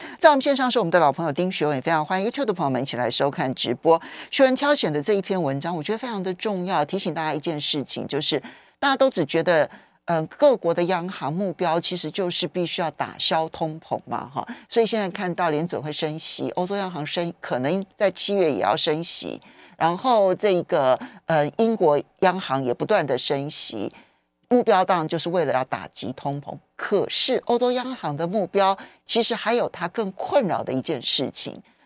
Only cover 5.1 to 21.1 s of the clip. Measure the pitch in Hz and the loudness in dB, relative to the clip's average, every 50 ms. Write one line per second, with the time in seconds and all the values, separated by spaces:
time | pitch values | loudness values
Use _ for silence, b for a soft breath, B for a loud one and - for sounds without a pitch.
5.1 | 214 196 185 - 202 185 170 139 135 139 147 170 180 165 147 - 208 226 - 254 | 0 0 0 -2 -2 -2 0 -2 -2 -4 -4 -4 -6 -6 -4 -6 -6 -6 -6 -6
6.1 | 226 196 180 190 185 180 - 220 208 180 180 185 190 160 151 - - 202 - 180 | -6 -4 -4 -4 -6 -4 -4 -4 -2 -2 -2 -2 0 0 0 0 -2 -2 -2 -2
7.1 | 151 165 160 156 147 151 - 175 165 147 143 - - 151 127 - - 120 110 - | -4 -2 -2 -4 -4 -4 -4 -4 -4 -4 -2 -2 -2 -2 -4 -4 -6 -8 -6 -4
8.1 | - 139 165 - - 135 B B B B B B B B - 277 269 254 269 262 | -4 -2 -2 0 0 -2 B B B B B B B B 0 0 2 4 2 2
9.1 | - - 160 143 - 165 165 170 175 160 139 123 B B B B B B _ - | 2 0 -2 0 0 0 2 4 4 4 2 2 B B B B B B _ -2
10.1 | 170 160 156 165 - - 285 294 254 202 - 170 170 170 175 170 185 170 170 185 | -2 -2 -2 -4 0 4 4 6 6 4 2 0 0 2 2 2 0 0 -2 -6
11.1 | 190 - - 135 151 175 202 190 165 - 185 170 160 175 165 - 180 175 - 156 | -8 -6 -6 -4 -4 -2 -2 -4 -2 -2 0 0 0 0 0 -2 -2 -4 -6 -6
12.1 | - - 190 180 175 - - 165 - 185 175 160 - - 175 156 - - 131 107 | -4 -4 -2 -2 -2 -2 -4 -2 -2 -2 -2 -2 -2 -4 -4 -4 -4 -6 -8 -8
13.1 | - - - - 185 160 160 160 - - 170 160 156 165 - - - - - - | -4 -2 0 0 2 0 0 -2 -4 -6 -6 -6 -6 -8 -8 -6 -6 -6 -6 -6
14.1 | - - - 120 139 143 - B 240 B B B - 233 233 208 - 220 208 185 | -8 -8 -8 -8 -8 -8 -8 B -10 B B B 0 2 2 2 2 0 -2 -4
15.1 | 170 - 202 180 170 - 180 170 151 151 165 175 - 110 127 151 147 - 160 156 | -6 -6 -6 -4 -2 -2 0 0 0 0 -2 -2 -4 -6 -6 -6 -6 -4 -4 -4
16.1 | 151 156 - - - - 135 131 - - 180 185 202 202 196 185 175 156 147 147 | -4 -2 -2 -2 0 -2 -2 -4 -4 -4 -4 -4 -4 -4 -4 -4 -6 -8 -8 -6
17.1 | - 185 175 170 170 _ - - 165 123 127 139 170 196 190 - _ - 214 190 | -4 -4 -4 -4 -6 _ -8 -6 -4 -2 0 0 0 -2 -4 -6 _ -2 0 0
18.1 | - - - - 202 202 180 156 131 98 85 95 123 160 - 170 151 156 170 - | 2 2 2 2 4 4 2 2 2 2 2 2 2 2 2 0 0 0 0 0
19.1 | - - - 80 53 - B B B B B B B - - 165 170 190 - 262 | 0 0 -2 -4 -8 -12 B B B B B B B -2 0 0 0 0 2 2
20.1 | 247 220 196 - - - - 214 190 175 160 - - 160 139 131 127 B 247 262 | 4 4 4 4 2 2 2 2 2 2 2 0 0 2 4 4 4 B 0 -6